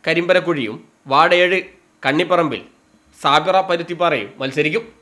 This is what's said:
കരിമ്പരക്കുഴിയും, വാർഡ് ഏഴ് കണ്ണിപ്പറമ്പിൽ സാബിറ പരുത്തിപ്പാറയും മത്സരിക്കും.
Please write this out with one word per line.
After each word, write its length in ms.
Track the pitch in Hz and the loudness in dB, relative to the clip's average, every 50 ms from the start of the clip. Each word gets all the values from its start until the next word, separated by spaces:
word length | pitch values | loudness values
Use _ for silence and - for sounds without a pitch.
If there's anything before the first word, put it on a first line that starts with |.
| - | -2
കരിമ്പരക്കുഴിയും, 760 | 160 165 170 175 175 185 180 165 170 165 143 120 104 117 160 - _ _ _ _ | -2 -2 -2 0 2 2 2 2 0 -4 -4 -4 -8 -8 -12 -18 _ _ _ _
വാർഡ് 280 | 139 135 147 165 175 175 | 0 2 2 4 4 4
ഏഴ് 280 | 175 180 175 190 - - - _ _ _ _ _ _ - | 4 4 2 0 -2 -4 -8 _ _ _ _ _ _ -2
കണ്ണിപ്പറമ്പിൽ 540 | 135 139 156 185 170 180 170 165 143 120 95 - - _ _ _ _ _ _ _ _ _ _ | 0 0 0 0 2 2 0 0 0 -4 -8 -10 -18 _ _ _ _ _ _ _ _ _ _
സാബിറ 380 | - 147 139 156 156 185 185 190 | 0 2 2 2 2 2 0 0
പരുത്തിപ്പാറയും 680 | 185 185 175 170 170 170 180 160 175 170 151 120 101 - - - | 2 0 -4 -4 -4 -8 -4 -2 0 0 0 -2 -4 -8 -10 -8
മത്സരിക്കും. 440 | 131 135 135 151 147 151 165 226 - - _ _ | -8 -4 -2 -2 -2 -2 -2 -4 -6 -8 _ _